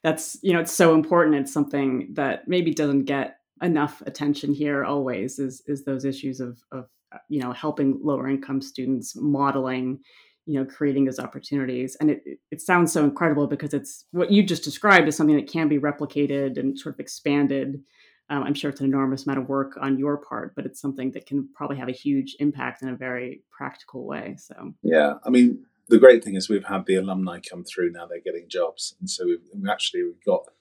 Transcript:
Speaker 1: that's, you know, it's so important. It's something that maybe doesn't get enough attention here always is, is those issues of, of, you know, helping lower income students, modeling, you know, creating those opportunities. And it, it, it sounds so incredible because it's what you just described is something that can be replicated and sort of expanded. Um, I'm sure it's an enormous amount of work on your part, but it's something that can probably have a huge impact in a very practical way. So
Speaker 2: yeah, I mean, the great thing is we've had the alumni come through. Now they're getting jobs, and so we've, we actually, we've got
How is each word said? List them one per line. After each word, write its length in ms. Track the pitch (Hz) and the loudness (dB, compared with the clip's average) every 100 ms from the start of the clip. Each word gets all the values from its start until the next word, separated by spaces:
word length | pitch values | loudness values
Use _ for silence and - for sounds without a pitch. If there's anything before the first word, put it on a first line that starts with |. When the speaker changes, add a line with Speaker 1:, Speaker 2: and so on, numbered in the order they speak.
Speaker 1:
that's, 360 | 165 160 - - | -2 -2 -6 -4
you 100 | 196 | 0
know, 80 | 170 | 0
it's 120 | 165 | 0
so 220 | - 170 | 4 6
important. 420 | 160 156 170 156 147 | 6 4 2 4 2
It's 160 | 135 | 0
something 580 | 156 143 143 135 127 - | -4 -2 -2 -2 -2 -6
that 340 | 151 135 - - | -4 -4 -4 -2
maybe 260 | 180 165 | 0 0
doesn't 320 | 156 147 139 | 0 2 2
get 360 | 135 139 - - _ _ | 0 -2 -4 -10 _ _
enough 400 | 175 156 147 - - | -2 0 0 -6 -14
attention 480 | - 147 143 143 | -6 -2 -2 -2
here 300 | 143 147 143 | -2 0 -2
always 540 | 117 143 131 104 120 - | -2 -2 -2 -4 -6 -6
is, 240 | 135 127 - | -8 -8 -8
is 180 | 139 | -8
those 200 | 139 135 | -4 -4
issues 360 | 135 135 139 131 | -4 -6 -8 -8
of, 220 | 123 120 _ | -10 -12 _
of, 160 | 135 123 _ _ - _ | -16 -16 _ _ -20 _
you 120 | 147 | -6
know, 120 | 123 | -4
helping 460 | 120 156 151 139 127 | -4 -6 0 0 0
lower 260 | 147 135 131 | -2 -2 -2
income 320 | 135 135 135 | -4 -4 -6
students, 540 | 135 - 127 131 - - | -6 -8 -4 -4 -6 -4
modeling, 840 | 151 139 139 135 131 127 127 139 _ - _ _ - | -2 0 0 0 -2 -4 -4 -6 _ -20 _ _ -4
you 120 | 139 | -4
know, 60 | |
creating 400 | 135 - 147 135 | -4 -2 0 2
those 140 | 135 131 | 0 -2
opportunities. 800 | 127 - - 143 131 123 131 - | -10 -12 -6 -4 -2 -4 -6 0
And 100 | 151 | 0
it, 120 | - | 0
it, 140 | - 71 _ | -6 -18 _
it 100 | - | -10
sounds 320 | - 180 165 | 2 4 4
so 100 | 170 | 4
incredible 440 | 147 143 170 147 139 | 2 2 0 2 0
because 260 | 147 147 | -2 -4
it's 300 | 143 139 - _ | -6 -6 -18 _
what 180 | 175 180 | -2 4
you 140 | 202 | 6
just 180 | 175 165 | 4 0
described 460 | 151 - 208 185 156 | -4 0 6 6 6
is 80 | 151 | 4
something 200 | 151 151 | 4 4
that 140 | - | 2
can 180 | 160 156 | -2 0
be 100 | 147 | 0
replicated 800 | 147 147 143 147 143 139 139 127 | 0 -4 -6 -2 -2 0 -2 -2
and 200 | 135 135 | -4 -4
sort 160 | 151 | -12
of 60 | - | -12
expanded. 840 | 147 - 151 143 143 139 135 139 _ _ _ _ _ | -14 -8 -2 2 2 0 -4 -8 _ _ _ _ _
Um, 160 | 143 | -6
I'm 100 | 131 | -2
sure 160 | 143 147 | -2 -4
it's 100 | 139 | -2
an 60 | 135 | 0
enormous 400 | 135 135 135 139 | 0 0 -2 -4
amount 140 | 135 | -4
of 80 | 127 | -2
work 280 | 139 135 - | -4 -4 -6
on 180 | 139 135 | -4 -2
your 180 | 143 147 | -2 -4
part, 380 | - 120 - | -6 -10 -10
but 100 | - | -10
it's 160 | 127 - | -12 -8
something 300 | 143 135 131 | -8 -6 -6
that 140 | 127 - | -8 -6
can 220 | 139 135 | -6 -6
probably 220 | - 143 139 | -12 -10 -8
have 100 | 127 | -8
a 40 | |
huge 440 | 127 147 139 135 - | -6 -2 -2 -2 -2
impact 440 | 143 139 123 123 | -2 -2 -6 -6
in 60 | 131 | -10
a 80 | 123 | -8
very 460 | 127 123 123 - _ | -8 -6 -8 -12 _
practical 560 | - 135 - - 127 - | -12 -12 -12 -18 -14 -10
way. 300 | 147 - - | -10 -10 -14
So 340 | - - - - | -20 -18 -16 -6
Speaker 2:
yeah, 320 | - 80 73 - | 2 4 4 -2
I 60 | - | 2
mean, 340 | 123 120 - - _ _ | 6 6 4 -12 _ _
the 100 | 110 | 12
great 240 | 131 120 | 12 12
thing 140 | 104 95 | 4 -6
is 120 | - | -2
we've 180 | 104 95 | -2 -2
had 200 | 98 90 | -6 0
the 80 | |
alumni 460 | 95 98 92 92 87 | 0 0 -4 -4 -8
come 240 | - 87 | -14 -14
through. 260 | 85 - 87 | -12 -4 -4
Now 160 | 85 85 | -4 -12
they're 140 | 85 | -10
getting 280 | 92 85 87 | -8 -10 -8
jobs, 460 | 92 85 - - _ | -4 -4 -6 -14 _
and 100 | 92 | -10
so 140 | - 90 | -4 -2
we've, 140 | 85 _ | -4 _
we 160 | 101 98 | -8 -4
actually, 360 | 107 - 90 | -4 -4 -4
we've 200 | 87 - | -4 -4
got 180 | - 92 - _ | 0 0 -2 _